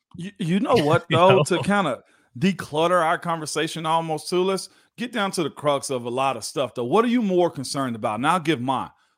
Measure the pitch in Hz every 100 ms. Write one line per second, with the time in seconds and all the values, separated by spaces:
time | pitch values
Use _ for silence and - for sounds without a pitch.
0 | _ - 185 - 165 190 285 247 147 165
1 | - 160 185 190 151 170 165 202 160 110
2 | _ _ _ 117 180 180 - 147 165 180
3 | 165 175 175 165 151 147 156 165 160 165
4 | 165 151 - 180 185 190 - _ _ -
5 | 240 233 196 - 143 - 147 139 - 127
6 | 120 123 135 120 - 156 127 - 123 190
7 | 240 247 208 180 170 156 123 143 135 113
8 | 117 107 147 180 151 139 127 127 85 _
9 | _